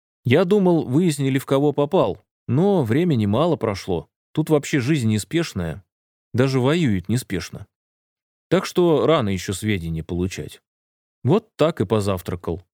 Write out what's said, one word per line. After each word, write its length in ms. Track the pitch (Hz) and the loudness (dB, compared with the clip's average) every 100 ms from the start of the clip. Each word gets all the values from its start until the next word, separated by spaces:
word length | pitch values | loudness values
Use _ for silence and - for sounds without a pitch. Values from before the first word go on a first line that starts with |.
| _ _ | _ _
Я 200 | 120 147 | 2 2
думал, 400 | 185 208 180 165 | 4 2 4 2
выяснили, 540 | 113 139 180 143 135 135 | 0 0 2 0 -2 -2
в 80 | - | 0
кого 260 | 139 147 | 0 2
попал, 500 | 143 143 180 110 85 _ _ - | 0 0 0 0 -4 _ _ -2
но 380 | 131 196 190 | 0 2 2
времени 420 | 110 135 180 120 104 | 2 0 0 2 2
мало 300 | 110 175 139 | 2 0 0
прошло. 520 | 110 95 - 82 - _ _ | -2 -4 -4 -6 -6 _ _
Тут 160 | - 156 | -4 0
вообще 300 | 147 - 143 | 0 2 -2
жизнь 300 | 117 156 113 | 0 0 2
неспешная. 760 | 107 - 165 165 95 82 - - _ _ _ _ | 0 -2 -4 -4 -4 -6 -8 -14 _ _ _ _
Даже 280 | 113 135 131 | 0 0 2
воюют 480 | 127 165 135 95 90 | 2 2 2 0 -2
неспешно. 580 | 120 - 87 - - - _ _ _ _ _ _ _ - | -4 -4 -8 -8 -14 -18 _ _ _ _ _ _ _ -2
Так 160 | 180 | -2
что 420 | - - 175 143 123 | 0 0 2 4 2
рано 240 | 156 101 | 2 0
еще 220 | 95 - | -2 -6
сведения 520 | 92 107 98 82 80 | -6 -4 -4 -4 -8
получать. 580 | 78 87 92 - 71 - _ _ _ _ _ _ | -6 -4 -4 -6 -14 -16 _ _ _ _ _ _
Вот 320 | 123 208 - - | 0 0 -2 -2
так 240 | 156 - | 0 0
и 60 | 98 | -2
позавтракал. 760 | 110 101 90 - 87 - 82 - | 0 0 -4 -6 -8 -8 -8 -12